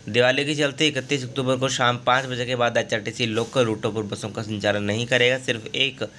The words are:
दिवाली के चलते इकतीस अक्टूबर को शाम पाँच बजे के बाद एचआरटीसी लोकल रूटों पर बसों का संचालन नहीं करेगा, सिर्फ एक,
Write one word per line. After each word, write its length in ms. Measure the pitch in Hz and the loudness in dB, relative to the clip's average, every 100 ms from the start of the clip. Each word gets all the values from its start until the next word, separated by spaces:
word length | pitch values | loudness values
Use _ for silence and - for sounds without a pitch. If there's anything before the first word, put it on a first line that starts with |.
| 104 | -2
दिवाली 360 | 113 123 135 | 4 4 4
के 100 | 143 | 0
चलते 340 | 151 143 123 156 | 0 0 2 0
इकतीस 360 | 131 131 143 | 0 -2 -4
अक्टूबर 320 | 123 139 127 127 | -2 -2 0 0
को 120 | 131 | 0
शाम 280 | 131 120 123 | 2 2 2
पाँच 280 | 123 127 | 2 2
बजे 220 | 131 123 123 | 2 -4 -2
के 100 | 123 | 0
बाद 200 | 117 117 | 2 2
एचआरटीसी 500 | 110 113 107 107 117 | 0 -2 -4 -4 -2
लोकल 380 | 110 113 135 | 0 0 2
रूटों 280 | 113 107 113 | 2 0 -2
पर 100 | 110 | -4
बसों 280 | 104 107 107 | -4 -6 -8
का 120 | - | -8
संचालन 400 | 107 107 104 101 | -6 -2 0 0
नहीं 240 | 104 110 120 | 0 -2 0
करेगा, 320 | 123 123 131 | 4 4 2
सिर्फ 360 | 127 113 107 | -2 -4 -4
एक, 340 | - 135 127 107 | -2 -2 -2 -10